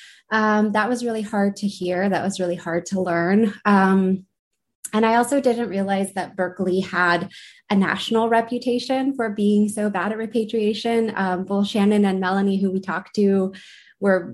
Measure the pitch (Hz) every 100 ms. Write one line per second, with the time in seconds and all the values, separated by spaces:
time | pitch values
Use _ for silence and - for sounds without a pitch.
0 | - - - 220 214 214 214 214 233 240
1 | 240 220 208 208 202 202 202 - 180 180
2 | 202 180 190 196 180 170 170 170 170 190
3 | 180 170 170 202 220 - 208 196 190 190
4 | 185 190 - _ _ _ _ _ - 214
5 | 226 233 240 285 254 226 226 196 196 196
6 | 196 190 170 - 180 180 185 185 185 180
7 | 175 170 190 - - - - 208 180 190
8 | - 226 226 233 226 240 247 247 247 262
9 | 269 269 226 208 208 208 208 208 208 196
10 | 196 214 226 233 214 226 208 214 233 233
11 | 220 - 190 180 190 202 202 220 202 208
12 | 196 190 185 196 202 196 190 190 190 170
13 | - - 202 196 190 190 - - - -
14 | 202 185 175